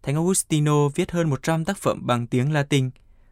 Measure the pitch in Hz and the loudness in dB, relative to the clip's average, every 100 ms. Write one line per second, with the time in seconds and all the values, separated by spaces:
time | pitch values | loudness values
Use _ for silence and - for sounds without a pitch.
0 | - 147 170 190 - 156 151 147 143 143 | -2 -2 0 0 0 0 4 4 2 0
1 | 185 175 165 135 - 165 160 196 135 - | -2 0 0 0 -2 -2 -2 -2 -2 -2
2 | - 120 120 127 131 151 143 143 131 - | -2 -2 0 0 2 0 2 0 0 -6
3 | _ - _ | _ -20 _